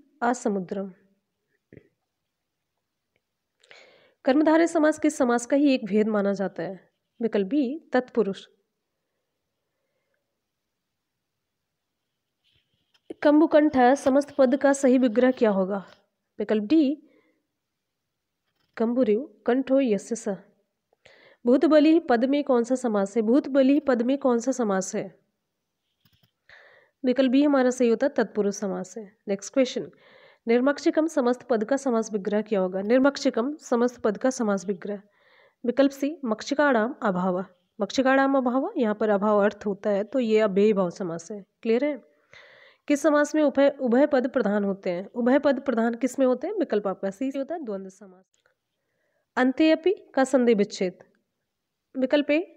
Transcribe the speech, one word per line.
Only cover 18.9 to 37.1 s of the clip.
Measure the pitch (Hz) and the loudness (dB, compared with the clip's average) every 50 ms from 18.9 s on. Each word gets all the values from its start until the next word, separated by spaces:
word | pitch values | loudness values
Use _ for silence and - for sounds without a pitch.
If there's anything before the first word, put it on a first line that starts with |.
| 240 247 262 214 208 214 285 - - _ _ | 0 0 2 2 0 -2 -2 -8 -14 _ _
कंठो | - 240 262 262 262 262 277 | -2 -2 -2 0 0 0 0
यस्य | 277 247 208 196 - - 240 | 2 0 -2 -2 -4 -8 -10
स। | 220 - 220 196 175 - _ _ _ _ _ _ _ _ _ _ _ _ - _ _ _ - _ _ _ | -8 -6 -8 -8 -8 -12 _ _ _ _ _ _ _ _ _ _ _ _ -20 _ _ _ -20 _ _ _
भूतबली | 240 247 294 349 311 302 302 285 311 320 339 | 2 2 4 4 6 6 6 6 6 4 4
पद | 330 - 247 226 240 | 4 2 0 2 2
में | 262 277 285 277 | 0 0 -2 0
कौन | - 254 240 233 | 0 0 0 2
सा | 233 262 | 0 -4
समास | 254 - 247 214 202 196 196 - | -4 -2 -2 -2 0 -2 -2 -2
है? | 240 220 | -2 0
भूतबली | 214 233 294 - 302 262 277 269 262 285 302 | 2 2 2 0 0 0 2 4 4 2 2
पद | 285 277 254 220 233 | 2 0 -2 0 0
में | 240 269 277 | -2 -2 -2
कौन | - 262 240 233 | 0 0 0 0
सा | 233 269 254 | -2 -4 -4
समास | - 240 208 196 190 185 - - | -2 -2 -2 -2 -2 -4 -6 -8
है? | 208 - 190 - _ _ _ _ _ _ _ _ _ _ _ _ _ _ _ _ _ _ _ _ _ _ _ _ _ _ _ - - - - _ _ _ _ _ _ - | -8 -10 -10 -14 _ _ _ _ _ _ _ _ _ _ _ _ _ _ _ _ _ _ _ _ _ _ _ _ _ _ _ -20 -20 -20 -20 _ _ _ _ _ _ -2
विकल्प | 254 247 262 269 262 240 | -2 2 2 2 4 4
बी | 269 285 | 4 4
हमारा | 302 285 269 254 254 | 4 4 2 2 2
सही | 247 - 254 233 | 0 2 2 2
होता | 226 214 269 | 2 2 0
है, | 294 - | -2 0
तत्पुरुष | - 226 - - 214 202 202 196 | -2 -4 -2 -2 -4 -4 -4 -4
समास | - - 190 185 180 185 - - 233 | -4 -6 -6 -6 -6 -8 -10 -14 -18
है। | 214 185 _ _ _ - | -18 -18 _ _ _ -6
नेक्स्ट | 196 196 - - - | -6 -6 -6 -6 -2
क्वेश्चन, | 269 262 240 - 240 160 - - _ _ _ - - _ _ _ _ _ | 0 0 0 -2 -8 -10 -10 -14 _ _ _ -20 -20 _ _ _ _ _
निर्मक्षिकम | 226 233 247 247 277 285 285 - 339 320 330 311 | 0 0 2 2 0 -2 0 -2 0 0 0 -2
समस्त | 320 - 302 254 240 247 247 - | 0 -2 -2 0 0 -2 -2 -2
पद | - 254 220 220 | -4 -2 -2 0
का | 208 277 | -2 -4
समास | 269 - 269 240 226 220 190 202 | -2 -2 -2 -2 -2 -2 -4 -6
विग्रह | 214 185 208 202 208 214 | -6 -6 -2 -4 -4 -2
क्या | 214 226 196 | -2 -2 -2
होगा? | 185 185 185 190 196 | -2 -2 -4 -6 -2
निर्मक्षिकम | 208 240 262 262 285 277 - - 269 247 226 226 277 294 320 - | 2 2 4 2 2 0 0 -4 -2 -2 -2 -4 -4 -6 -10 -6
समस्त | - 262 233 240 247 247 - | -4 -2 0 0 -2 -2 -2
पद | - 208 208 196 | -4 -4 -4 -2
का | - 262 | -4 -4
समास | 262 - 247 214 202 196 180 | -2 -2 -2 -2 -2 -2 -4
विग्रह। | 190 202 170 - 196 202 202 - _ _ _ _ _ _ _ _ _ _ _ _ | -6 -8 -8 -8 -12 -12 -12 -14 _ _ _ _ _ _ _ _ _ _ _ _
विकल्प | 240 233 - 277 277 277 | -4 0 2 2 2 2
सी | - - 277 320 - - | -2 -6 -6 -6 -6 -6
मक्षिकाणाम | 233 214 214 - - 285 269 294 294 262 226 214 240 311 - - | -6 -6 -6 -4 -6 -2 0 0 2 2 2 0 -2 -4 -4 -4
अभाव। | 214 | -4